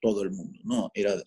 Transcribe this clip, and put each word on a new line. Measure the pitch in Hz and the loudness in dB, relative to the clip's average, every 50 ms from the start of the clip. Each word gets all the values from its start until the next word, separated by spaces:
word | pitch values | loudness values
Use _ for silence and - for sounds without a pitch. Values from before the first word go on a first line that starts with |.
todo | - 117 104 101 98 | 2 2 2 2 0
el | 95 | -2
mundo, | 95 92 82 - - - - | -4 -6 -8 -10 -12 -12 -6
¿no? | 107 123 120 98 - - | -2 0 0 0 0 0
Era, | - 101 101 98 90 - | 0 2 2 2 0 -2